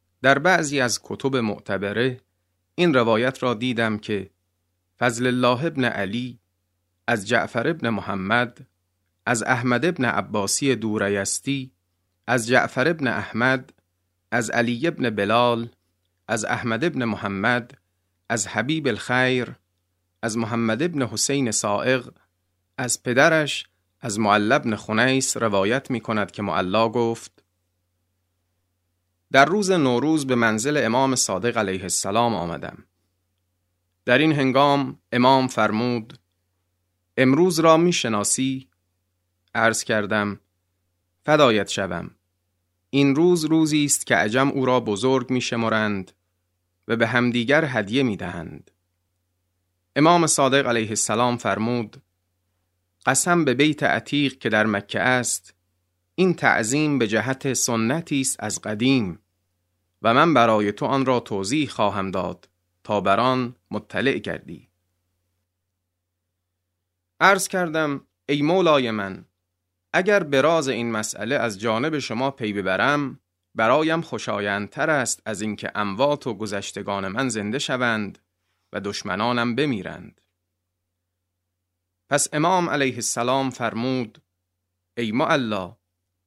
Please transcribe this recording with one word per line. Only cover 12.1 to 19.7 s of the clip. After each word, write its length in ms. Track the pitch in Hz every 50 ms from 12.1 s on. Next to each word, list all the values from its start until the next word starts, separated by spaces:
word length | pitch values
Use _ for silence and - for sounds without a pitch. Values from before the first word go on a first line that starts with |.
| _ _ _
از 200 | - 120 127 110
جعفر 400 | 113 127 123 - - - 127 127
ابن 200 | 160 175 156 139
احمد، 640 | 123 98 - 104 - - 110 120 131 131 131 127 - _ _ _ _ _ _ _ _ _ _ _ _
از 180 | 113 120 113 104
علی 380 | - 120 120 120 120 117 143
ابن 220 | 170 165 - 131 120
بلال، 600 | 110 101 101 101 110 120 123 120 120 117 117 117 - _ _ _ _ _ _ _ _ _ _
از 180 | - 117 113 104
احمد 380 | - 120 110 - 117 113 113 151
ابن 200 | 175 147 135 123
محمد، 760 | 113 104 92 - 101 98 95 101 120 123 123 117 - - _ _ _ _ _ _ _ _ _ _ -
از 180 | 113 110 92
حبیب 400 | - - 107 117 135 160 160 143
الخیر، 680 | 131 107 104 - - 123 127 127 127 127 127 120 117 123 - _ _